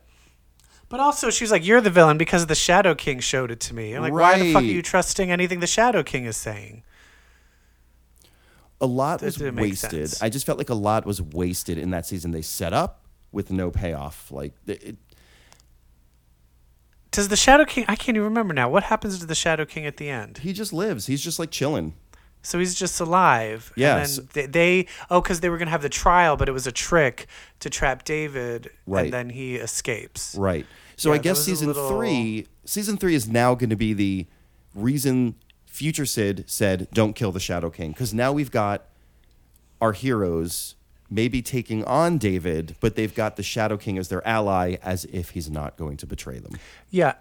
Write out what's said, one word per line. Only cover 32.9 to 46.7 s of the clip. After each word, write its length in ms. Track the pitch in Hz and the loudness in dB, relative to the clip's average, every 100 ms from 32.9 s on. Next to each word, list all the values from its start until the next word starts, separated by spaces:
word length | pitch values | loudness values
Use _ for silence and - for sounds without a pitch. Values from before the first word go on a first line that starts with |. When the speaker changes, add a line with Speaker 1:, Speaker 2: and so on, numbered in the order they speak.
| 202 | -2
Speaker 2:
three 180 | 190 | 2
is 140 | 156 110 | 2 2
now 280 | 117 123 123 | 4 4 4
gonna 200 | 120 110 | 0 0
be 160 | 110 | 0
the 320 | 101 101 98 87 _ _ _ _ | 0 0 -2 -6 _ _ _ _
reason 600 | 98 113 143 135 127 123 113 _ _ _ | -4 -2 0 2 2 0 -2 _ _ _
future 400 | - 147 160 135 | -6 -4 -2 -2
Sid 400 | - 101 95 87 | 0 0 -2 -6
said, 400 | - 104 92 90 | -2 0 0 -2
"Don't 200 | - 107 | 0 0
kill 200 | 101 107 | 0 -4
the 60 | 90 | -4
Shadow 280 | - 87 85 | -4 -4 -4
King," 240 | - 80 | -6 -8
'cause 200 | 78 123 | -6 -4
now 180 | 107 127 | -2 0
we've 200 | 143 139 | 0 -2
got 340 | 120 104 101 - _ _ _ _ _ _ _ _ _ | -2 -2 -2 -8 _ _ _ _ _ _ _ _ _
our 100 | 113 | -2
heroes 840 | 101 135 117 95 82 85 - - - _ _ - | 0 0 0 0 0 -2 -6 -10 -14 _ _ -6
maybe 320 | 104 117 123 | -2 0 0
taking 420 | 110 127 110 110 - | -4 -6 -4 -4 0
on 320 | 131 170 170 | 2 2 2
David, 580 | 107 92 87 80 82 82 | 2 0 -2 -2 -4 -4
but 160 | 113 107 | -2 0
they've 180 | 110 - | -2 -2
got 200 | 107 - | -4 -4
the 80 | |
Shadow 320 | 98 - 107 104 | -6 -2 -2 -2
King 220 | - 95 | -4 -6
as 100 | 92 | -4
their 180 | 92 - | -4 -2
ally, 520 | 113 104 95 90 92 | 0 2 2 0 -2
as 220 | - 90 - | -6 -6 -6
if 200 | 92 - | -8 -8
he's 180 | 92 80 | -8 -8
not 260 | 76 73 - | -8 -10 -10
going 220 | 78 71 | -10 -10
to 80 | - | -12
betray 320 | - - 64 | -12 -12 -14
them. 140 | 50 - - | -14 -18 -18